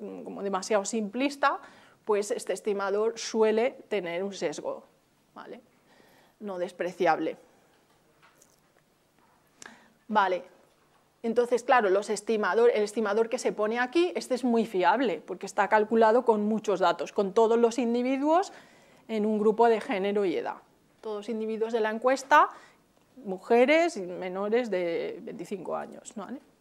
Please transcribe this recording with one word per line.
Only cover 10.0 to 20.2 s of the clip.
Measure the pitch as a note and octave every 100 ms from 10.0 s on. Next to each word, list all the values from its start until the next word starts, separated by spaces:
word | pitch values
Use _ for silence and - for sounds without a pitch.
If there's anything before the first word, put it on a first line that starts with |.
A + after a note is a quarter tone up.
| -
Vale. | G#3+ F#3+ F3+ - _ _ _ _ _ _ _
Entonces, | A#3 A3+ A#3+ A#3+
claro, | A#3 B3+ G#3
los | F#3+ G#3
estimador-, | G3+ - A3 G3 G3+ A#3+
el | A3
estimador | G#3 A3+ G#3 G#3 A3+
que | B3
se | A#3
pone | F#3 G#3+ A#3+
aquí, | B3 E4+ F4
este | C#4+ -
es | B3
muy | B3+ A#3 A3+
fiable, | F#3 F3 A3 B3+ F3+
porque | - F#3 G3
está | - G3
calculado | A3 G#3+ A3+ A3 A#3
con | A#3+ G#3+ G#3
muchos | A3 - F#3+
datos, | F3 E3 E3+
con | - G3
todos | F#3+ A3+ A#3
los | A#3 A3+
individuos | A#3 A#3+ B3 C4+ D4 E4 G#4 - - - _ _ -
en | A3 G#3+
un | G#3+
grupo | G#3+ G#3+ A#3
de | G#3+
género | - G3+ G3+ G#3